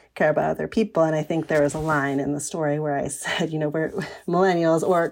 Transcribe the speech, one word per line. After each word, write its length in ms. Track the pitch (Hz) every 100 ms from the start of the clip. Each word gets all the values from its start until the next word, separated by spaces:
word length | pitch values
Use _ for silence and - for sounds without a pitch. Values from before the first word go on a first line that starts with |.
| _ -
care 140 | 156
about 220 | 151 151
other 160 | 156 151
people. 360 | - 214 -
And 120 | 160 156
I 80 |
think 240 | 151 165 156
there 140 | 156
was 100 | 143
a 60 | 156
line 400 | 156 151 139 139
in 140 | 139
the 60 | 147
story 400 | - 180 151 147
where 160 | 151 143
I 100 | 147
said, 420 | - - - 165
you 80 | 156
know, 100 | 151
we're 220 | 156 156
<laughs> 360 | - 160 - -
millennials, 600 | 175 190 175 165 165 160
or, 240 | 180 170